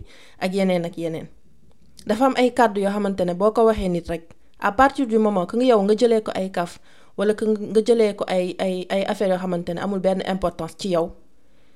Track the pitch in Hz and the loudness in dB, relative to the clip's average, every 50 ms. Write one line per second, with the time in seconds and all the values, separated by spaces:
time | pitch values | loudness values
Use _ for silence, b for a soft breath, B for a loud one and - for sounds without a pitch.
0 | - b b b b b b b - 190 185 196 190 190 180 175 170 170 170 165 | -14 b b b b b b b -6 -2 0 0 2 2 2 0 0 -4 -6 -6
1 | 165 165 160 156 - - - - - - - - - - - - - - - - | -6 -6 -6 -8 -10 -12 -18 -20 -20 -20 -20 -20 -20 -20 -20 -20 -20 -20 -20 -12
2 | - - 208 220 269 262 254 240 254 247 240 - 240 220 196 202 196 196 202 208 | -4 -4 0 2 2 2 4 4 2 2 4 4 2 2 2 0 -2 -2 -2 -2
3 | 202 196 196 190 180 175 175 175 202 214 214 247 226 226 220 208 196 185 175 170 | -2 -2 -2 -2 -2 -2 -2 2 0 2 4 4 4 4 4 2 0 -2 -2 -2
4 | 165 - 170 165 - - - - - - - - - 202 196 - 262 277 - - | -4 -6 -8 -8 -10 -16 -20 -20 -20 -20 -12 -4 -4 -2 2 4 4 4 4 0
5 | 269 220 220 220 214 208 208 185 175 185 - 233 254 262 233 208 196 202 220 208 | -2 0 2 2 2 2 0 0 -2 -2 -2 0 4 4 4 4 4 2 2 4
6 | 247 233 226 220 214 - - - 190 190 190 185 175 170 - - b b b b | 4 2 2 2 0 -2 -6 -6 -6 -4 -4 -6 -6 -6 -8 -18 b b b b
7 | b b b - 202 214 208 208 226 214 220 202 208 - 196 220 214 240 226 233 | b b b -2 0 0 0 0 0 0 0 0 -2 0 0 0 4 4 4 4
8 | 220 208 202 202 - - 185 185 180 180 180 - 190 190 185 185 180 - 196 196 | 4 2 0 -2 -4 -2 0 -2 -2 -2 -4 -4 -2 -2 -2 -4 -4 -2 -2 -2
9 | 196 - 202 - 214 190 185 180 185 185 180 170 175 - 170 170 - 196 202 190 | -2 -2 -2 0 0 0 0 0 -2 -4 -4 -4 -4 -6 -6 -4 -4 -4 -4 -2
10 | 180 190 190 190 - - 190 185 190 170 170 - 165 165 - - - 196 175 165 | 0 0 0 0 -2 -4 -4 -2 -2 -4 -4 -4 -10 -10 -10 -8 -4 -2 0 0
11 | 170 175 - - - - - - - - - - - - - | 0 -2 -6 -16 -20 -20 -20 -20 -20 -20 -20 -20 -20 -20 -20